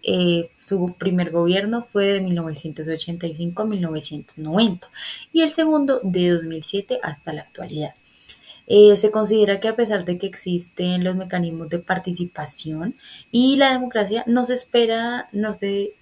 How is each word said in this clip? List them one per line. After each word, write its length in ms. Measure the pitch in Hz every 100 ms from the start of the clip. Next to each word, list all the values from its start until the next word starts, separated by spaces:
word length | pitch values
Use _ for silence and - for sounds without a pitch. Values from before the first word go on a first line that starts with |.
eh, 460 | - 185 180 170 170 - -
su 280 | 196 180
primer 360 | 180 185 180 170
gobierno 560 | 165 170 185 208 233 233
fue 200 | 202 196
de 160 | 196
mil 120 | 185
novecientos 540 | 175 165 151 160 151 156
ochenta 380 | 160 170 170 170
y 80 |
cinco 300 | 156 170 180
a 20 | 220
mil 160 | 202
novecientos 560 | 170 156 - 147 143 -
noventa 500 | 156 180 226 175 - - - - -
y 120 | 320
el 80 | 320
segundo 500 | 320 311 302 277 254
de 280 | 190 180 180
dos 140 | 170
mil 180 | 160 160
siete 360 | 156 196 196 254
hasta 320 | - 151 -
la 80 | 151
actualidad. 500 | - - 120 151 151 - _ _ - - - - -
Eh, 280 | 202 208 202
se 140 | 214
considera 480 | 214 202 220 202 196
que 80 | 220
a 80 | 220
pesar 280 | 220 208
de 120 | 175 175
que 80 | 196
existen 760 | - - 175 - - 180 180
los 140 | 180 185
mecanismos 520 | 185 180 170 165 160
de 120 | 170
participación 1120 | - 185 185 180 175 - 151 - 156 156 185 - - - -
y 240 | 233 262 277
la 160 | 269
democracia, 500 | 254 247 226 196 226 -
no 180 | 240 247
se 80 |
espera, 760 | 254 - 240 233 226 233 247 -
no 200 | 202 214
se 420 | - 196 202 202 -